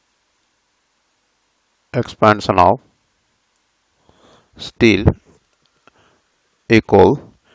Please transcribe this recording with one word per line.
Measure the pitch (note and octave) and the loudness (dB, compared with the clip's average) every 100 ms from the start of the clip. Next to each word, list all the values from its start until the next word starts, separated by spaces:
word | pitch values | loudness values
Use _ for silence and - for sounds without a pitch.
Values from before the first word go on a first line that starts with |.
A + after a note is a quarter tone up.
| _ _ _ _ _ _ _ _ _ _ _ _ _ _ _ _ _ _ _ | _ _ _ _ _ _ _ _ _ _ _ _ _ _ _ _ _ _ _
expansion | B2 - - G#2+ G#2 - F#2+ | -10 -10 -4 -2 -2 -2 0
of | F2+ B2+ _ _ _ _ _ _ _ _ _ _ _ _ _ _ _ _ _ - | 0 -2 _ _ _ _ _ _ _ _ _ _ _ _ _ _ _ _ _ -20
steel | - - A#2 F#2+ A2+ - _ _ _ _ _ _ _ _ _ _ _ _ _ _ - | -20 -2 0 0 -2 -4 _ _ _ _ _ _ _ _ _ _ _ _ _ _ -2
equal | A2+ - G2 F#2+ D3 - _ _ | -2 2 2 4 0 -8 _ _